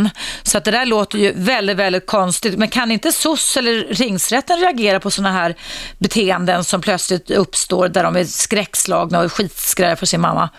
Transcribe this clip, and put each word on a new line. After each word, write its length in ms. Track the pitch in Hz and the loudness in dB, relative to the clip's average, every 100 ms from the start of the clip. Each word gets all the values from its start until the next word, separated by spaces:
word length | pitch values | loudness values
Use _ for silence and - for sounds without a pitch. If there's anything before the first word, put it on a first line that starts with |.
| 208 - - - | 0 -2 -12 -8
Så 160 | - 208 | -2 -2
att 60 | |
det 60 | 214 | 0
där 160 | 226 254 | 0 2
låter 320 | 214 196 214 | 0 0 2
ju 140 | 202 180 | 0 2
väldigt, 400 | 185 247 196 196 | 0 0 0 0
väldigt 300 | 196 180 - | 2 0 0
konstigt. 520 | 214 180 - 214 190 | 0 2 0 -2 0
Men 100 | 214 | 0
kan 220 | 247 233 | 0 0
inte 220 | 220 320 | 0 0
soc 440 | - 311 302 - 269 | 0 0 0 0 0
eller 160 | 233 226 - | 0 0 -2
ringsrätten 600 | 214 247 185 - 240 269 339 | -2 0 0 0 0 0 2
reagera 420 | 359 254 208 190 | 2 2 2 2
på 100 | 196 | 0
såna 200 | 196 196 | -2 0
här 220 | 185 170 175 - - - - | 0 -2 -4 -12 -14 -12 -4
beteenden 640 | 190 226 190 175 180 175 | 0 2 2 2 2 0
som 160 | 170 190 | 0 -2
plötsligt 500 | 214 180 - 180 - | 0 -2 0 -2 0
uppstår 580 | 196 180 - - 185 180 | 0 0 -2 0 2 2
där 160 | 180 | 2
de 120 | 165 175 | 2 2
är 80 | |
skräckslagna 960 | 175 - - 208 185 - - 170 170 175 | -2 -2 -2 -2 -2 -2 0 0 0 0
och 120 | 170 | 0
skitskrär 640 | - 190 - - - 175 165 | -2 -4 -4 -4 0 2 2
för 100 | 185 | 0
sin 140 | 170 | 0
mamma? 280 | 170 165 165 | 2 2 -2